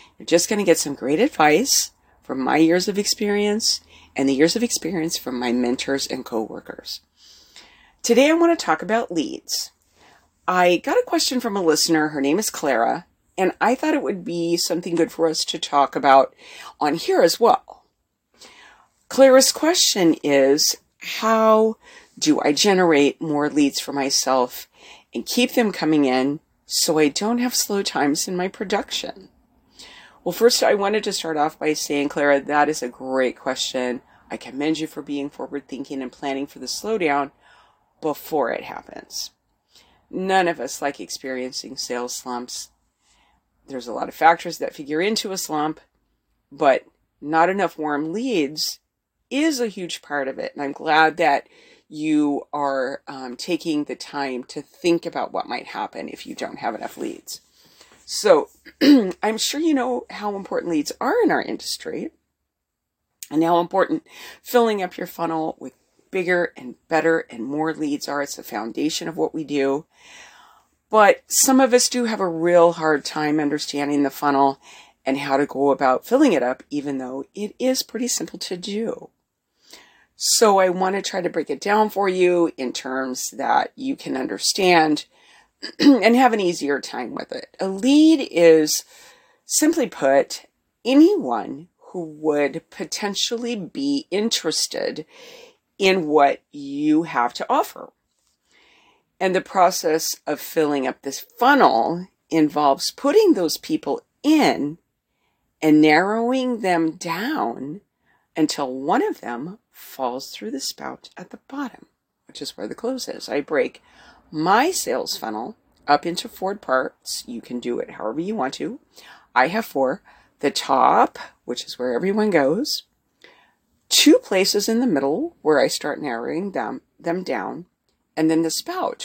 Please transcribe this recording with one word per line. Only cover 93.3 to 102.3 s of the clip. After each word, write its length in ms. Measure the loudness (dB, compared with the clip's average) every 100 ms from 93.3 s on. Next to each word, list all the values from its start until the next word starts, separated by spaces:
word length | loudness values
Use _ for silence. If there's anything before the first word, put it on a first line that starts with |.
| -4 -6 -6
be 520 | -8 -6 -2 -2 -2
interested 960 | -2 -2 -2 -4 -4 -4 -4 -6 -8 -12 -20 -20 -20 -20 _ _ 0
in 280 | 2 2 2
what 360 | 4 4 2 _
you 520 | -16 -10 -2 2 2
have 280 | 0 -2 -2
to 140 | -4 -2
offer. 460 | -2 -2 -8 -20 _ _ _ _ _ _ _ _ _ _ _ _ -4
And 140 | -2 -2
the 40 |
process 760 | -2 4 4 4 -2 -2 -2 -6 -6
of 140 | -6
filling 440 | -4 -2 0 0
up 180 | -2 -6
this 180 | -10 -12
funnel 880 | -12 0 4 6 6 4 0 -2 -8 _
involves 640 | _